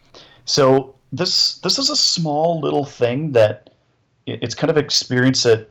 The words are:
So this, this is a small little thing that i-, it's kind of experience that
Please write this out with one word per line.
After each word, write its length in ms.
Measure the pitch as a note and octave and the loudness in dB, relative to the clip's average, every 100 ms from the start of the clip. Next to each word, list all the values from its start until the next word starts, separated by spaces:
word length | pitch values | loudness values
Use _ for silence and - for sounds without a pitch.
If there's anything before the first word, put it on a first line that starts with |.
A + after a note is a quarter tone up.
| _ - - _ - | _ -20 -20 _ -4
So 500 | - C3 C3+ C3+ - _ | 2 4 4 0 -10 _
this, 460 | C3 F#3 - - - | -6 -2 -2 -2 -4
this 180 | - A3 | -4 -2
is 120 | C4+ | -2
a 60 | D4+ | -2
small 680 | - - D#3+ D3 E3 E3 | -2 -2 -2 -2 -2 -2
little 240 | D3 D3+ C#3 | -2 -2 -4
thing 480 | - A#2+ B2+ D#3 | -2 -2 -2 0
that 360 | A#2+ G#2+ A2 _ _ _ _ _ _ - | 2 2 0 _ _ _ _ _ _ -12
i-, 100 | A2+ | -8
it's 140 | A#2 - | -8 -4
kind 160 | D3+ | 0
of 60 | D3+ | 0
experience 680 | C3+ - - B2+ B2+ C3 | 0 -4 -2 0 2 2
that 260 | A#2+ A2 - | 2 2 0